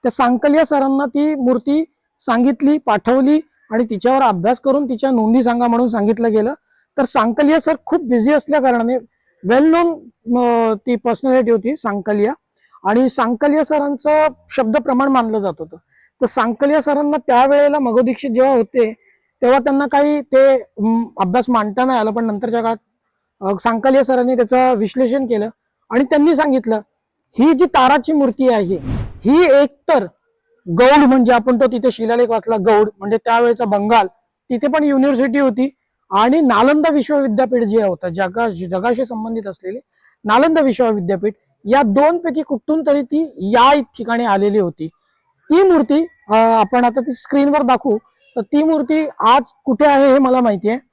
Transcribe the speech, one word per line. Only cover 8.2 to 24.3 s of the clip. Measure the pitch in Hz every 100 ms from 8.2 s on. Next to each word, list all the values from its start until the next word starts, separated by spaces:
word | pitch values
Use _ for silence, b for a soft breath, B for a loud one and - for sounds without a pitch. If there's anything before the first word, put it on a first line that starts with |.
| 226
असल्या | 294 - 294
कारणाने, | 262 240 226 254 233 _ _ _ 185
well | 247 311
known, | 339 339 311 240 _ 226 240
अ, | 247 233 226
ती | 214 - 240
पर्सनॅलिटी | 240 233 269 254 233
होती | 226 220 302
सांकलिया, | 226 202 190 208 208 302 _ b b b
आणि | 190 226 262
सांकलिया | - 233 233 294 302
सरांचं | 302 302 285 285 294 302 311 - _
शब्द | - 226 240
प्रमाण | 233 254 277
मानलं | 262 226 220
जात | 196 156
होतं. | 165 165 _ _ _ _
तर | 247
सांकलिया | - 226 220 285 302
सरांना | 294 285 294 294 -
त्यावेळेला | 240 269 285 285 294
मगो | 254 226
दीक्षित | 247 247 277
जेव्हा | 226 262
होते | 262 226 247 220 233 _ _ _ _
तेव्हा | 247 269
त्यांना | 262 277 285
काही | 285 294 294
ते, | 262 262 269 262
अं, | - - 214 226 233 -
अभ्यास | 190 233 247
मांडता | 233 208 208
नाही | 254 254
आलं, | 214
पण | 214
नंतरच्या | 226 208 240 233
काळात, | 226 226 _ _ _ _ _ _
अ, | 196 196
सांकलिया | 233 226 262 269
सरांनी | 262 254 247